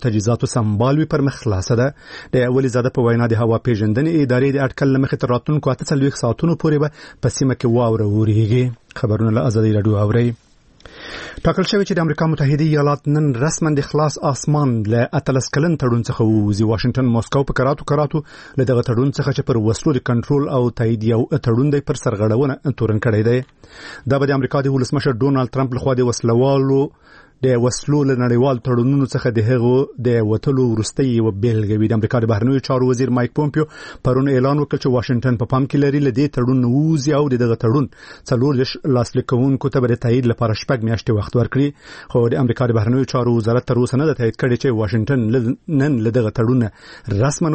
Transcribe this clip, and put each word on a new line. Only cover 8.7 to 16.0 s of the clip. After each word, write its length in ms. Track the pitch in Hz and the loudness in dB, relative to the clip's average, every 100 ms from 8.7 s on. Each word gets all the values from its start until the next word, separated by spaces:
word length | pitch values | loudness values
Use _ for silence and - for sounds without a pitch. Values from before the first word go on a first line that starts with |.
| 117 _ - | -4 _ -6
خبرونه 280 | 117 110 113 110 | -2 0 0 0
له 140 | 135 | 0
ازادي 240 | 110 110 107 | 2 2 2
راډیو 220 | 104 101 104 | 2 2 2
اورئ. 200 | 117 120 113 _ _ _ _ - - - - - - 165 | 2 0 -2 _ _ _ _ -20 -20 -16 -16 -16 -4 -2
ټاکل 200 | 165 180 | 0 0
شوی 160 | 208 190 | 0 0
چې 120 | 175 | 0
د 20 | |
امریکا 220 | 165 147 160 | -2 0 0
متحده 340 | 151 139 147 160 | 0 2 2 2
ایالات 420 | 151 143 143 147 | 2 2 0 0
نن 120 | 151 151 117 | 0 0 0
رسماً 320 | 151 - 160 143 | -2 -2 0 0
د 80 | 143 | -2
خلاص 300 | 147 151 - 160 | 0 -2 -2 -4
آسمان 400 | 127 - 147 139 113 104 | -2 0 0 2 0 0
له 160 | 117 123 151 | 0 0 -2
اتلس 300 | - 131 - 143 | -2 -2 -2 0
کلن 200 | 170 156 | 0 0
تړون 240 | 131 117 | 0 0